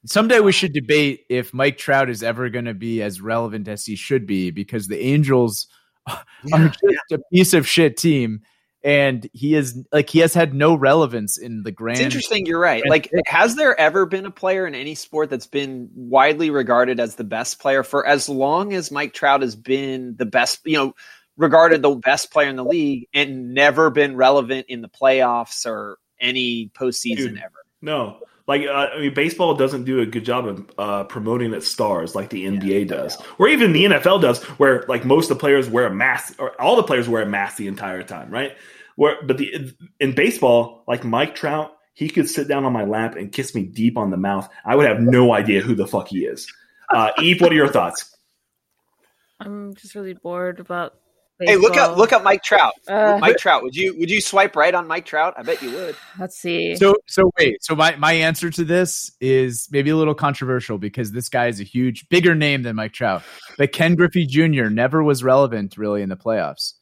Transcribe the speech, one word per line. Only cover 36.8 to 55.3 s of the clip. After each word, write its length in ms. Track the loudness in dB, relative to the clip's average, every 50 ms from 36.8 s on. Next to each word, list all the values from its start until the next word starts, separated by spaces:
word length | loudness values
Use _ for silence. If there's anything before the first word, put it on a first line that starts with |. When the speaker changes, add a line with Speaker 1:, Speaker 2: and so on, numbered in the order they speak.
Speaker 3:
players 260 | 2 2 0 0 0
wear 140 | 0 -2 -2
a 60 | -2
mask 300 | -2 -2 -4 -4 -6 -8
the 100 | -10 -10
entire 340 | -10 -8 -8 -8 -8 -8 -10
time, 300 | -10 -12 -14 -16 -14 -10
right? 220 | -8 -8 -8 -8 -10 -16 -20 -20 -20 -20 -20 _ _
Where, 220 | 2 2 2 2 -2 -4
but 140 | -4 -2
the, 340 | -2 -2 -6 -6 -10 -12 -12 -16 _ -20 -20 _ _
in 140 | -4 -2 2
baseball, 680 | 2 2 2 2 2 4 4 4 4 2 0 -10 -16 _
like, 160 | -6 -6 -6 -4
Mike 320 | -2 -2 -2 -2 -2 -4
Trout, 380 | -8 -6 -4 -4 -4 -6 -8 -12 _ _ _ _
he 160 | -8 -8 -2
could 180 | 0 -2 -2
sit 200 | 0 -4 -6 -2
down 180 | -2 -2 0 0
on 80 | -2 -2
my 120 | -2 -2
lap 300 | -2 -2 -2 -4 -4 -6
and 160 | -10 -12 -10
kiss 220 | -8 -8 -8 -6 -6
me 80 | -6
deep 380 | -6 -6 -4 0 0 0 0 0
on 100 | -4 -4
the 80 | -4
mouth. 320 | -2 -2 -2 -4 -4 -6 -10 -20 -12 -2
I 100 | 0 2
would 120 | 4 4
have 120 | 4 2 2
no 320 | 2 4 6 6 6 6
idea 300 | 4 2 2 2 0 0
who 140 | 2 0 -2
the 100 | -2 -2
fuck 220 | -4 -4 -6 -6
he 180 | -6 -6 -6 -6
is. 260 | -6 -8 -12 -16 -20 -20 _ _ _ _ _ _ -2
Uh, 200 | 0 2 2 0 0 0
Eve, 200 | 2 2 4 6
what 100 | 4 4
are 40 | 6
your 120 | 6 4
thoughts? 500 | 4 4 0 0 0 -6 -10 -14 _ _ _ _ _ _ _ _ _ _ _ _ _ _ _ _ _ _ _ _ _ _ _ _ _ _ _
Speaker 4:
I'm 340 | -16 -14 -14 -12 -14 -16 -16
just 200 | -18 -20 -18 -16
really 180 | -14 -12 -12 -14
bored 460 | -12 -12 -10 -8 -6 -6 -6 -8 -10
about 360 | -12 -10 -8 -8 -8 -10 _ _ _ _ _ _ _ _ _ _
Speaker 2:
Hey, 140 | 2 2 4
look 220 | 6 4 4 6
up, 140 | 4 4 4
Speaker 4:
baseball. 40 | 4
Speaker 2:
look 140 | 4 4 4
up 120 | 4 2 4
Mike 200 | 4 2 2 2
Trout. 300 | 2 4 4 4 4 0 _ _
Speaker 4:
Uh, 320 | -4 -2 2 2 2 2 4
Speaker 2:
Mike 160 | 4 2 2
Trout. 260 | 2 2 2 2 2 0
Would 100 | -4 -6
you, 240 | -4 -4 -4 -2
would 120 | -4 -4 -2
you 80 | -2 -2
swipe 380 | -2 0 2 2 2 2 2
right 180 | 2 2 2 2
on 120 | 0 -2
Mike 180 | -4 -8 -8 -8
Trout? 300 | -6 -2 -2 -2 -2